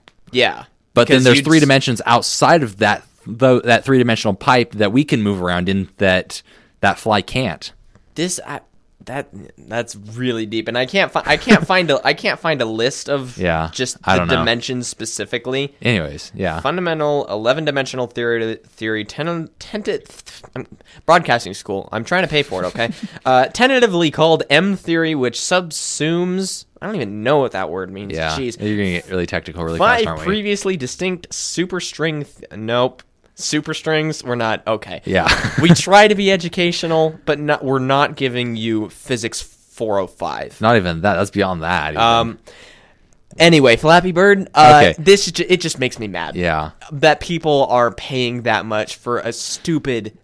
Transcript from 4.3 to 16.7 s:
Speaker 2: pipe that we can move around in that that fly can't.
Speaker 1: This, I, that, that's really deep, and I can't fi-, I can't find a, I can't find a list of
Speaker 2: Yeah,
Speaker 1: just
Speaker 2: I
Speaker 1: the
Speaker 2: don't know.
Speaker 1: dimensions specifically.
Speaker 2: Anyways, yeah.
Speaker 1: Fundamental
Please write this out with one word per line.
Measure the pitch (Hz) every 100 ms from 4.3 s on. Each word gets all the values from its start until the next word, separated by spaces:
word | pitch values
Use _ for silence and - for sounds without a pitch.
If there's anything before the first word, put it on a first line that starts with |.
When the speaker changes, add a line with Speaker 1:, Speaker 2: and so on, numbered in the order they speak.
Speaker 2:
pipe | 95 139 127 117
that | 104 101
we | 123
can | 151 127
move | 104 98
around | 90 87 90
in | 98 92 -
that | 98 92 - - _ _ _ -
that | 101 -
fly | 110 104
can't. | - 127 113 76 - _ _ _ _ -
Speaker 1:
This, | 180 - -
I, | 143 _ _ _ _ -
that, | 135 - 101 76 _
that's | 65 117 113 104
really | 104 117 127 113 110
deep, | 113 110
and | 120
I | 127
can't | 196 170
fi-, | 165 -
I | 156
can't | 254 196 165
find | 185 160
a, | 135 139
I | 147
can't | 208 -
find | 160 139
a | 113
list | 110 127 - -
of | 143 127 117
Speaker 2:
Yeah, | 90 80 80
Speaker 1:
just | - 127 -
Speaker 2:
I | 95
Speaker 1:
the | 92
Speaker 2:
don't | 85
know. | 85
Speaker 1:
dimensions | 117 120 123 127 120
specifically. | - 110 - 98 123 127 135 139 _
Speaker 2:
Anyways, | 123 104 73 73 -
yeah. | 107 90 80
Speaker 1:
Fundamental | 135